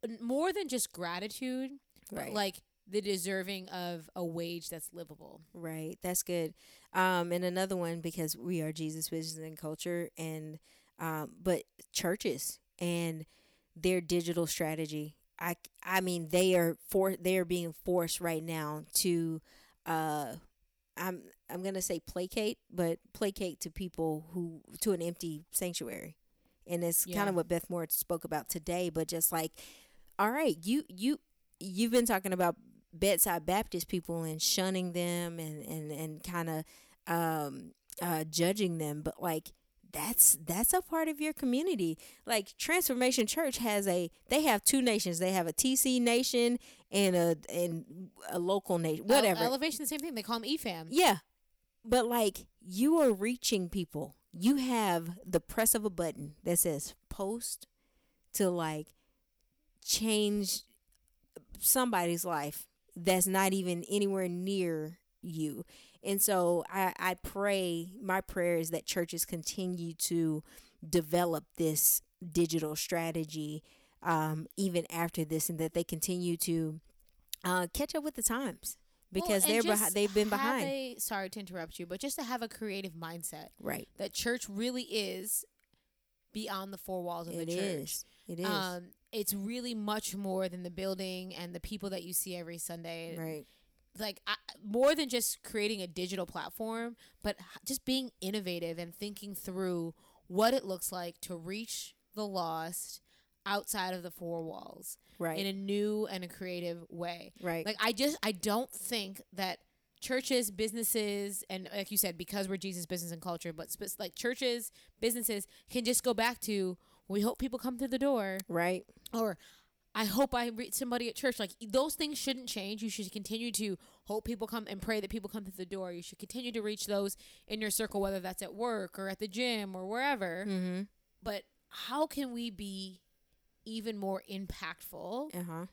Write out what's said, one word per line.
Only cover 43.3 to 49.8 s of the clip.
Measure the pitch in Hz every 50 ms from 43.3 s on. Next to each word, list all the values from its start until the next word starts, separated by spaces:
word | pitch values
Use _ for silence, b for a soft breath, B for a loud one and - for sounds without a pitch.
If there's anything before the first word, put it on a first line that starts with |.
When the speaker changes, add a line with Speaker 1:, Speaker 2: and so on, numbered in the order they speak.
| - - 330 277 247 -
Speaker 2:
has | 233 233 208 202 196 196
a, | 175 180 175 170 b b b -
they | 247 294 311
have | 302 226 202 -
two | - - 269 254
nations. | 240 220 202 - 185 170 165
They | 185 185 190
have | 190 170
a | 165 160
T | - - 262 262
C | 254 - 269 254 254
nation | 240 240 233 240 262 - - 247 240 240 247 240 B B B B B B
and | - 196 202 190 180
a, | 175 170 170 165 151 - -
and | 107 175 175 175 165 165 - - 143 175 190 - _ - - -
a | - 156
local | 175 180 196 202 - - 185 170
nation, | 165 160 156 156 - 202
Speaker 1:
Ele-, | 247
Speaker 2:
whatever. | 285 247 208 180 - 220
Speaker 1:
Elevation, | 240 254 269 277 330 294 -